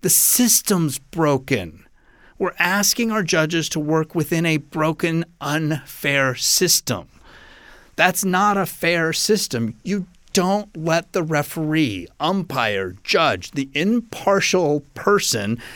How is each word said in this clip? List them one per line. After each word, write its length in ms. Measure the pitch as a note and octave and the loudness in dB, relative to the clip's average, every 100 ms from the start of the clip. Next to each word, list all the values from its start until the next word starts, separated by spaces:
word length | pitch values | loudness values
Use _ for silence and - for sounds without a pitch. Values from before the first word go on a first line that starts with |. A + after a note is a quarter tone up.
The 100 | F3+ | 0
system's 880 | - - - B3 - - F#3+ D#3+ C3 | 2 2 4 4 2 2 2 2 -2
broken. 800 | - E3+ D#3 C#3 C3+ B2 F2 E2 - _ _ _ - - | -8 0 2 2 0 -2 -4 -12 -20 _ _ _ -18 -6
We're 160 | F#3+ - | -4 0
asking 540 | F3 G3 G3+ - A#3 | 2 2 2 0 0
our 120 | A3 | 0
judges 460 | E3+ E3 D#3 E3+ D#3 | 0 2 2 0 -2
to 100 | E3 | -4
work 360 | D3 D#3+ D#3+ E3+ | 0 0 0 -2
within 300 | D3+ E3 E3 | -2 0 0
a 120 | D#3 | 0
broken, 640 | D3 E3 D#3 D#3 F3 E3 E3 - | -2 -2 -2 0 -2 -2 -4 -8
unfair 960 | C#3 D3+ D3+ D3+ - - D3+ C#3 C3+ A#2+ | -4 -2 -2 -4 -6 -6 -2 2 2 0
system. 720 | - - F3 - - G#2 - - - - - - - - - - | 0 2 2 0 0 -6 -6 -20 -20 -20 -20 -20 -20 -20 -10 2
That's 300 | F3 F3 F#3+ | 2 2 0
not 320 | F3+ G#3 G3 | 2 2 2
a 80 | F3+ | -2
fair 480 | - E3+ E3+ E3 | -2 -2 0 0
system. 640 | D#3+ - G#3 - A#2+ A2+ A2+ | 0 0 0 0 -4 -4 -6
You 240 | - G3+ F3+ - _ | -6 -6 -6 -14 _
don't 420 | G3 F#3 G3+ G3+ E3+ | 0 2 0 -4 -6
let 380 | D#3+ E3 E3 | 0 0 0
the 100 | F#3+ | -2
referee, 840 | D#3+ D#3 C#3+ - D#3 D#3 D3 F#2+ E2 - | 0 -2 -2 -4 -2 2 0 -2 -10 -6
umpire, 760 | D3+ G3 E3+ C3+ A2+ G2+ F#2+ F2+ | -2 -2 -2 -2 -2 -2 -4 -8
judge, 480 | - F#3+ D#3 G2 - | -2 2 2 0 -4
the 180 | - C#3 | -8 -6
impartial 1080 | C#3+ F3+ A#3+ A3+ - - G3 - F#3 D#3+ D3 - | -2 0 0 -2 -4 0 2 2 2 2 0 -4
person 640 | - - G#3 - A#2 G2+ A#2 - | -6 2 2 2 -2 -2 -4 -8